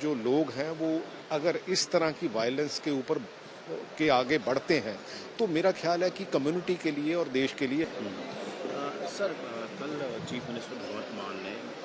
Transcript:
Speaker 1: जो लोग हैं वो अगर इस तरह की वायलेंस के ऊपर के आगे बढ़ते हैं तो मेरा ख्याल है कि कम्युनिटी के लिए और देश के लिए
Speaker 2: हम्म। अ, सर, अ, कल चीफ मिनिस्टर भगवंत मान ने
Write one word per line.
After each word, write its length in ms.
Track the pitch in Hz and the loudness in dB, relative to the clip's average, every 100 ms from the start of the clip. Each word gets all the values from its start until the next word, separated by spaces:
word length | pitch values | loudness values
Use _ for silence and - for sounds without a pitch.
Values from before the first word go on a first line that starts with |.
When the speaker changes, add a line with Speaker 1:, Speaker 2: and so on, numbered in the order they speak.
Speaker 1:
जो 140 | 147 135 | 0 2
लोग 360 | 113 143 147 | 4 4 4
हैं 200 | 120 151 | 0 -2
वो 300 | 156 160 160 - - - | 0 0 0 -2 -10 -4
अगर 280 | 156 165 156 - | 0 2 0 0
इस 220 | 180 - | 0 2
तरह 200 | 175 160 | 4 4
की 160 | 143 170 | 2 -2
वायलेंस 540 | 107 113 135 147 - 156 | 2 2 2 0 -2 0
के 60 | |
ऊपर 280 | 139 127 156 104 - - - - | 0 2 0 -2 -12 -16 -14 -10
के 400 | 160 - - 156 | -8 -6 2 6
आगे 280 | 127 127 151 | 6 6 4
बढ़ते 400 | 117 135 - 156 | 4 2 4 2
हैं 220 | 107 98 - - - - | 2 -4 -8 -12 -8 0
तो 80 | 208 | 2
मेरा 240 | 160 185 | 4 4
ख्याल 320 | 185 165 175 | 4 2 4
है 60 | 180 | 2
कि 160 | 180 190 | 0 0
कम्युनिटी 500 | 151 139 175 170 180 | 2 2 2 2 2
के 160 | 160 | 2
लिए 240 | 147 151 175 | 0 2 2
और 120 | 156 | 2
देश 280 | 131 135 - | 2 2 2
के 80 | 135 | 0
लिए 160 | 143 | 2
Speaker 2:
हम्म। 240 | 160 - 104 | 0 -2 -6
अ, 1000 | 95 - - - - - 143 143 143 165 - | -6 -8 -8 -8 -6 -6 -4 -4 -4 -6 -2
सर, 80 | 202 | -2
अ, 560 | 156 127 113 113 104 | -2 -6 -8 -8 -8
कल 420 | 139 151 135 113 - | -6 -4 -4 -4 -6
चीफ 140 | 123 120 | -6 -6
मिनिस्टर 260 | 117 - 101 | -6 -6 -8
भगवंत 320 | 101 104 110 101 | -8 -6 -8 -8
मान 280 | 95 95 | -8 -6
ने 60 | 95 113 120 117 | -6 -8 -8 -10